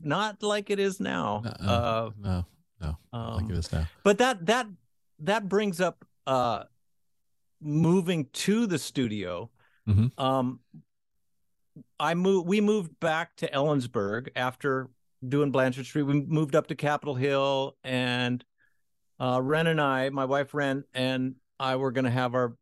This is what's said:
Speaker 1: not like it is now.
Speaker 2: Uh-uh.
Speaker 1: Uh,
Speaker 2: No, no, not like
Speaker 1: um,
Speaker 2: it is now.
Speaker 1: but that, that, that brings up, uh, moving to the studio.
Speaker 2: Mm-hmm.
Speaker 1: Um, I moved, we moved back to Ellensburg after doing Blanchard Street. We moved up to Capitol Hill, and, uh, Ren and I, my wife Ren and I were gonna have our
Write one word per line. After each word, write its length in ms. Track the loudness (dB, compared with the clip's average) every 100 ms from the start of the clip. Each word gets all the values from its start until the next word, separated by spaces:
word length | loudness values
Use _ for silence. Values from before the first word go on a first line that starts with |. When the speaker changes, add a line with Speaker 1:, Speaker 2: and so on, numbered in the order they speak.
Speaker 1:
not 400 | -4 -2 -2 -4
like 300 | -2 -2 -2
it 80 | -2
is 200 | -2 -2
now. 440 | -4 -2 -2 -2 -6
Speaker 2:
Uh-uh. 240 | -4 0
Speaker 1:
Uh, 380 | 0 0 -2 -4 -6
Speaker 2:
No, 260 | -4 -2 -4 _ _ _
no, 160 | -8 -8 -10
not 200 | -10 -6 -4
like 80 |
Speaker 1:
um, 80 | -4
Speaker 2:
it 60 | -4
is 140 | -2
now. 140 | -4 -4 0
Speaker 1:
but 140 | 2 4
that, 260 | 4 2 0
that, 180 | 0 0 -10 _ _ _ _
that 280 | -2 -2 0
brings 320 | 0 0 0
up, 220 | -2 -2 -14 _ -2
uh, 380 | 0 2 -2 -6 _ _ _ _ _ _ _ _ _
moving 640 | -2 2 4 4 2 -2 -2
to 320 | -4 0 2 2
the 140 | -2
studio. 720 | -4 -2 -2 -2 -6 -8 -10 _ _ _ 2
Speaker 2:
Mm-hmm. 320 | 4 4 2
Speaker 1:
Um, 400 | 0 2 0 -4 _ -20 -20 _ _ _ _ _ _ _ _ -20 -20 _
I 140 | -2
moved, 340 | 2 2 2 2
we 140 | 2
moved 380 | 4 2 -2 -4
back 360 | 0 0 -2 -6
to 120 | -4
Ellensburg 800 | 0 2 0 0 -2 -2 -4 -6 -4
after 540 | -4 -2 -2 -2 -4 _ _ _ -2
doing 240 | 0 2
Blanchard 340 | 4 2 0 -4
Street. 180 | -2
We 180 | 2 2
moved 340 | 2 0 2 2
up 120 | 0
to 80 | -2
Capitol 400 | -2 -2 -2 -2
Hill, 600 | 0 2 2 0 -2 -6
and, 600 | -4 -2 0 0 0 -2 -6 _ _ _ _ _ _ _
uh, 200 | 0 0
Ren 260 | 2 2 2
and 140 | 2
I, 280 | 2 2 0
my 160 | -2 0
wife 280 | 0 0
Ren 320 | -2 0 -2 -4
and 420 | -4 -2 0 -4 -6 _ _
I 160 | -2 0
were 160 | 0
gonna 180 | 0 0
have 240 | 2 0 0
our 200 | -2 -4